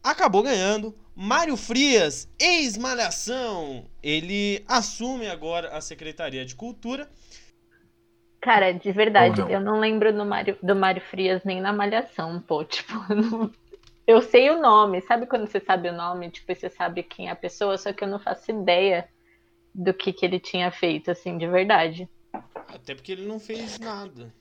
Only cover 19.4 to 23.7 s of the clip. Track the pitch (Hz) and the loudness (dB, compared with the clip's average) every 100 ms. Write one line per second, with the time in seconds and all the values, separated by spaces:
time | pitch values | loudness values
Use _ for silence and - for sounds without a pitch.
19.4 | _ _ _ - 180 185 - 185 180 180 | _ _ _ -4 -2 0 -4 -2 -2 -2
20.4 | - 180 180 - 175 156 170 170 185 170 | -4 -4 -4 -2 -2 -2 -4 -6 -6 -6
21.4 | 165 180 196 202 165 165 180 _ _ - | 0 2 2 0 -2 -4 -14 _ _ -18
22.4 | - - - 123 - 131 - 185 196 220 | -16 -20 -18 -20 -16 -16 -12 -12 -10 -12
23.4 | 208 226 226 | -10 -10 -10